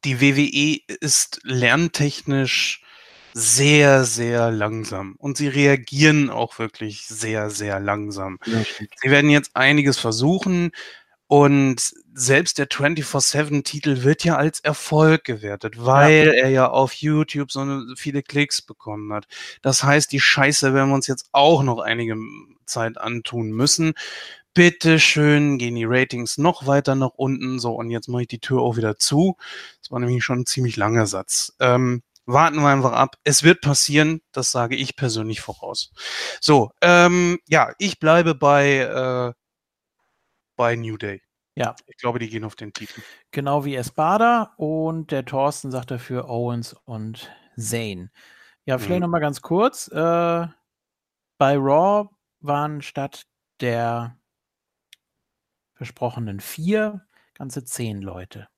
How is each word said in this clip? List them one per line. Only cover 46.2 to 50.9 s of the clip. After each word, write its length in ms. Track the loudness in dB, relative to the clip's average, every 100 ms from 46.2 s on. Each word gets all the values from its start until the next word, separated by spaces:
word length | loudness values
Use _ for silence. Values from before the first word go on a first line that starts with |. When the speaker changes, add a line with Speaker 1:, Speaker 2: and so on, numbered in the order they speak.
| -6
Speaker 3:
Owens 460 | -6 -4 -6 -10 -16
und 460 | -16 -12 -12 -14 -20 -20 _ -14
Zayn. 540 | -8 -6 -6 -10 -14 _ _ _ _ _ -6
Ja, 120 | -6
vielleicht 220 | -2 -4
Speaker 1:
Mhm. 20 |
Speaker 3:
noch 60 | -2
mal 100 | -2
ganz 200 | -2 -6
kurz, 460 | -4 0 0 -2 -10
äh, 580 | -4 0 0 0 -2 -6 _ _ _ _